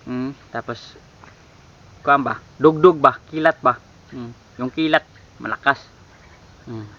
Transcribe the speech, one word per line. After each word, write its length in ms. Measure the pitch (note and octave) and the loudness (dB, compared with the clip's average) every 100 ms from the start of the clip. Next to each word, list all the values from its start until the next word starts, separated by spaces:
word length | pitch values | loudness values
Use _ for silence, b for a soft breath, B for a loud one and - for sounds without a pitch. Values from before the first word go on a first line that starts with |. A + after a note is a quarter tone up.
Mm, 320 | - B2+ C3 C#3+ - | -8 -8 -8 -12 -14
tapos, 480 | A#2 - A#2+ - - - - - - - - - - - - | -12 -12 -14 -16 -20 -20 -20 -20 -20 -20 -20 -20 -20 -20 -8
kuwan 160 | - C#3 | 0 0
ba? 160 | B2+ - - - | 0 -8 -12 2
Dugdug 400 | D3+ D#3 F3+ D#3+ | 2 6 4 6
ba? 160 | C#3 - - | 2 2 -12
Kilat 240 | D#3 D#3+ D#3 | -2 -2 2
ba? 160 | C3 A#2+ - - - | -2 -2 -12 -20 -20
Mm, 200 | C3 A#2 A#2 - - | -16 -16 -18 -20 -10
yung 100 | B2+ | -8
kilat, 340 | D#3+ D#3 D#3 - - - - | -4 0 0 -2 -20 -20 -14
malakas. 400 | A2+ A2 C#3 C#3 - - - - - - - - - | -10 -2 -2 -2 -8 -20 -20 -20 -20 -20 -20 -20 -14
Mm. 200 | A2+ G#2 | -14 -14